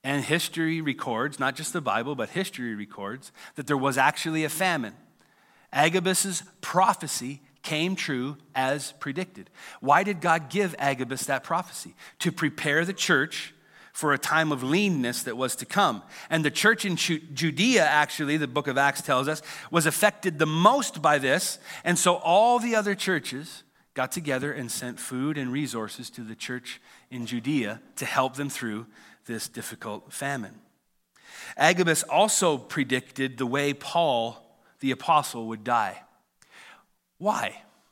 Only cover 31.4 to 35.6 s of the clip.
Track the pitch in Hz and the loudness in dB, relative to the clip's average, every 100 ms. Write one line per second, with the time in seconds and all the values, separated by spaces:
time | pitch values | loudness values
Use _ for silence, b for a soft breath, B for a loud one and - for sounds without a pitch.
31.4 | B - 151 180 170 156 - 151 208 - | B 2 4 6 4 2 2 4 4 4
32.4 | 180 139 - 160 127 127 - - 135 123 | 2 2 -4 -4 0 -2 -2 -4 -4 -2
33.4 | 127 135 143 139 - 170 165 123 113 113 | -2 0 0 -2 -2 0 2 0 -2 -8
34.4 | _ _ b _ 135 123 - 156 135 120 | _ _ b _ -4 -2 2 2 2 -8
35.4 | 113 110 | -8 -8